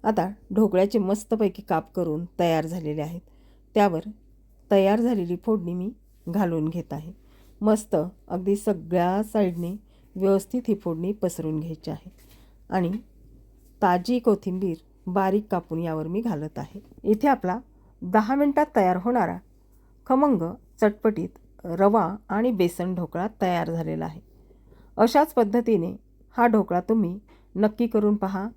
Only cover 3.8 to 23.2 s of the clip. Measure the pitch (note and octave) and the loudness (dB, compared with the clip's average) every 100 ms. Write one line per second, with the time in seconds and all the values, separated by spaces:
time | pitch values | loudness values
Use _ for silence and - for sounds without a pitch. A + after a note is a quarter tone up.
3.8 | G3+ D#3+ G#3+ - _ _ _ _ _ G3 | 4 2 -6 -16 _ _ _ _ _ 4
4.8 | G3 G#3+ A#3 A3+ F3 F3 - G#3+ F3 F3+ | 4 4 2 0 -2 -4 -2 -2 -2 -6
5.8 | F#3 - _ _ - F3 F#3 E3 D#3 E3+ | -8 -10 _ _ -6 0 0 0 -2 -4
6.8 | E3+ D3 D#3+ - _ _ - - G#3 G#3+ | -8 -10 -12 -20 _ _ -20 -4 0 0
7.8 | G#3+ F#3+ F3+ - - F3+ F#3 G3+ A3 F#3 | 2 -2 -2 -8 -8 -6 -2 0 0 -4
8.8 | D#3+ F3+ F3 F#3+ G#3+ A3 G3 E3+ F3 G3+ | -2 0 2 0 -2 0 0 -2 -8 -8
9.8 | - _ _ - G3 G3 G3 B3+ B3 G#3 | -14 _ _ -4 2 2 0 -6 -2 -2
10.8 | - E3 F3 G#3 F#3 F3 D#3+ D#3 E3 D#3+ | -2 -4 -4 -2 -4 -4 -4 -4 -6 -10
11.8 | - D#3 - - - - - _ _ F#3 | -10 -10 -12 -20 -20 -20 -20 _ _ -2
12.8 | F3 G#3 - _ - - - _ _ _ | 0 -4 -10 _ -20 -20 -20 _ _ _
13.8 | G3+ F3+ F3+ B3 A#3+ G3+ G3+ F#3 F#3+ D#3+ | 2 2 0 0 2 0 0 -4 -4 -6
14.8 | _ _ - F#3 F#3+ G3 G#3+ F#3 - E3 | _ _ -4 -2 2 0 0 -6 -4 -6
15.8 | E3+ D#3 D#3 F#3 A#3 D#3+ D#3 - C#3+ G3+ | -4 -4 -4 -4 -4 -4 -6 -10 -14 -16
16.8 | - - F#3 G#3+ C#4+ C4+ F#3 G3+ - _ | -20 -10 0 2 2 2 0 -6 -8 _
17.8 | _ _ F3+ G#3 G#3+ C4+ D4 C#4 D4+ - | _ _ 0 0 2 2 2 2 0 2
18.8 | F#3 F3+ G3 B3 F3+ F3+ _ _ _ _ | 2 2 0 0 0 -4 _ _ _ _
19.8 | _ _ - C4 D4 A3 E3 F#3 _ _ | _ _ 0 2 4 2 -2 -8 _ _
20.8 | G#3+ G#3 A3+ G#3 F3 - _ _ F3+ E3+ | 0 2 -2 -2 -8 -10 _ _ -10 2
21.8 | G3 A3 E3+ G3+ _ G3 A#3+ G#3+ F3 - | 4 4 0 -4 _ -2 0 2 0 0
22.8 | F3+ F3+ E3+ E3+ | -4 -4 -6 -4